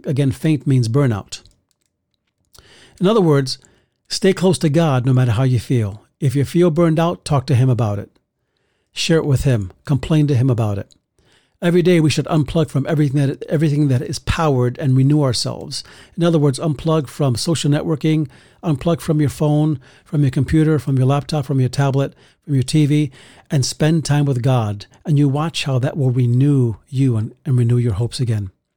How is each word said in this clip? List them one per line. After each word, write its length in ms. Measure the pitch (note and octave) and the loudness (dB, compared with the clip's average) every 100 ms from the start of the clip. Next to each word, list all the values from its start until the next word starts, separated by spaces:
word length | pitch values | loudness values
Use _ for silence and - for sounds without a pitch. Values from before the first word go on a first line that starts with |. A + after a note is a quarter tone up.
| - | -6
again, 260 | C3+ C3+ | -2 -2
faint 340 | C3 D#3+ D3+ - | -2 -2 -2 0
means 220 | C3 A2+ | 0 2
burnout. 540 | C3 C#3 G#2 - - - _ _ _ _ _ _ _ _ _ _ _ - - - - | 0 0 -2 -8 -18 -20 _ _ _ _ _ _ _ _ _ _ _ -20 -20 -20 -2
In 60 | F3+ | 0
other 160 | A3+ | 2
words, 380 | E3+ C#3+ C3+ - _ _ _ _ - | 4 2 0 -6 _ _ _ _ -12
stay 260 | - F#3+ | -2 0
close 240 | F#3 F#3 - | 2 0 2
to 100 | E3 | 0
God 360 | D3 E3 C3 B2+ | 2 2 0 2
no 80 | |
matter 200 | B2+ B2+ | 2 2
how 100 | G#2+ | 2
you 160 | C3+ B2 | 2 0
feel. 440 | - C3 G#2 G2 _ - | 0 -2 -2 -8 _ -6
If 160 | C3+ C3+ | -2 -2
you 100 | C3 | -2
feel 260 | E3+ F3 | 2 2
burned 280 | D#3 E3+ D#3+ | 2 0 2
out, 260 | E3 F3+ - | -2 -4 -4
talk 200 | C#3+ B2+ | -2 0
to 80 | B2 | 2
him 140 | C3 | 2
about 300 | A2+ A2 G2+ | 2 -2 -4
it. 100 | - _ _ _ _ _ _ _ _ | -8 _ _ _ _ _ _ _ _
Share 240 | - - D#3+ | -8 0 0
it 80 | D3 | 2
with 180 | C3 | 0
him. 280 | C#3 A#2+ F#2+ - - | 0 -2 -4 -10 -4
Complain 400 | C3+ - D#3 C#3+ | -2 0 0 2
to 80 | C3 | 2
him 140 | C3 | 0
about 300 | A#2 A2 G2+ | 0 -2 -4
it. 160 | - _ _ _ _ _ _ - | -10 _ _ _ _ _ _ -6
Every 200 | E3+ F3 | 0 2
day 200 | F3 F3 | 4 4
we 80 | D#3 | 2
should 160 | - C3+ | 0 -2
unplug 440 | E3 C3+ E3 D3+ | -2 0 -2 -2
from 160 | C#3+ C3+ | -2 -2
everything 380 | D#3 D3 C#3+ C#3 | 0 0 0 -2
that, 180 | - | -2
everything 440 | - D#3 D#3+ C#3+ D3 | -4 -2 0 0 2
that 140 | B2+ | 0
is 180 | D#3 B2+ | -2 -8
powered 580 | - - D#3+ C3 B2 B2 | -6 -2 0 0 0 -2
and 180 | C#3+ C3 | 0 2
renew 260 | C3+ D3+ | 4 2
ourselves. 580 | C#3 A2+ B2 A2 C#3 C3+ - - - - | 0 -2 -6 -8 -12 -14 -14 -20 -16 -4
In 60 | |
other 160 | E3+ E3 | 0 2
words, 200 | C#3+ C3 | 2 0
unplug 480 | D#3+ C#3+ D#3+ D#3+ C3 | -4 -4 -2 -2 -2
from 300 | - C#3 A2+ | -2 -2 -2
social 340 | - D#3+ D3 | -2 -2 0
networking, 580 | D3+ E3+ D#3 D#3+ D#3 D3+ - - _ | 0 -2 -2 0 0 -2 -8 -20 _
unplug 380 | F#3 C#3 E3+ E3 | -4 -2 0 -2
from 220 | - D3+ | 0 0
your 80 | C#3+ | 0
phone, 500 | - D3+ D3+ D#3 C#3+ - - | 0 0 2 0 -2 -8 -20
from 200 | _ D3+ | _ 0
your 80 | C#3 | 0
computer, 460 | C#3+ B2+ D#3+ D#3 D3+ | 0 0 2 2 2
from 200 | - C3+ | 0 0
your 80 | C3 | 2
laptop, 400 | C#3+ C3+ D3+ C3 | 0 -2 -4 -2
from 160 | C3+ | 0
your 80 | B2+ | 0
tablet, 460 | C3 C#3 C3+ C#3+ - _ _ | 0 0 0 -2 -6 _ _
from 120 | - C3+ | -4 -2
your 80 | |
T 220 | C3 D#3 D3 | 0 2 2
V, 260 | D3+ D3 - - - - | 2 -2 -6 -20 -20 -4
and 160 | D3 B2 | -2 -2
spend 380 | - D#3 E3+ | 0 0 0
time 220 | B2+ C#3+ C#3+ | 0 0 0
with 160 | B2+ | 0
God. 440 | B2 B2+ G#2 G#2 - _ - | 0 0 0 -6 -12 _ -2
And 120 | C#3+ | 2
you 120 | C#3+ | 2
watch 340 | C#3+ D#3+ - | 0 -4 -6
how 160 | - C3 | -4 -2
that 160 | B2+ F3 | -2 -2
will 160 | C3 | 0
renew 640 | B2 A#2+ B2 C#3+ C#3 A#2+ G#2 - | 0 2 2 2 2 0 -2 -8
you 260 | C3 C3+ A2 | -2 0 0
and, 180 | G#2+ - - | -4 -8 -2
and 120 | B2+ | 0
renew 200 | A#2 B2 | 2 2
your 160 | A#2+ | 0
hopes 260 | G2 A#2+ - | -2 -4 -4
again. 320 | A#2 G#2+ G2 - _ | -4 -4 -6 -12 _